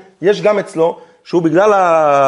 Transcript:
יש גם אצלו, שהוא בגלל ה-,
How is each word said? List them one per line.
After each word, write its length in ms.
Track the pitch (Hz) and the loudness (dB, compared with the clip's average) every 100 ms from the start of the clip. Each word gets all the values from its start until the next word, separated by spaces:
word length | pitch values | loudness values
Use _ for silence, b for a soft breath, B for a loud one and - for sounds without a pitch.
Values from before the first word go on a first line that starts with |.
| B _ | B _
יש 200 | 175 196 | -4 -2
גם 160 | 190 202 | -2 -2
אצלו, 400 | - 160 165 - B B | -4 -2 -2 -4 B B
שהוא 180 | - 180 | -6 -2
בגלל 300 | 165 160 214 | 0 0 2
ה-, 60 | 196 180 160 151 143 | 2 0 0 2 2